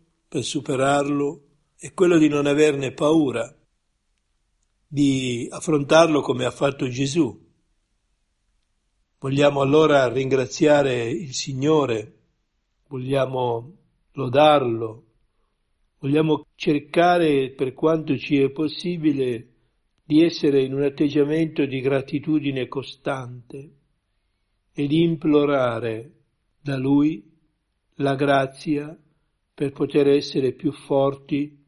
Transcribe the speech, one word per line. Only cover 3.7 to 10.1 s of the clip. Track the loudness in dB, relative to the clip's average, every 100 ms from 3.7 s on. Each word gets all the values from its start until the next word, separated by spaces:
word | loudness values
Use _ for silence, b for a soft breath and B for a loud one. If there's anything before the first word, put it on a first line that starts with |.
| _ _ _ _ _ _ _ _ _ _ _ _
di | 0 0 0 -2 -6 -8
affrontarlo | -8 -2 -2 4 4 6 2
come | 0 -2
ha | -4
fatto | -2 -4 -2 -6
Gesù. | -4 -4 -2 -2 -6 _ _ _ _ _ _ _ _ _ _ _ _ _ _ _ _ _ _
Vogliamo | -4 2 2 2
allora | 4 4 6 4
ringraziare | 2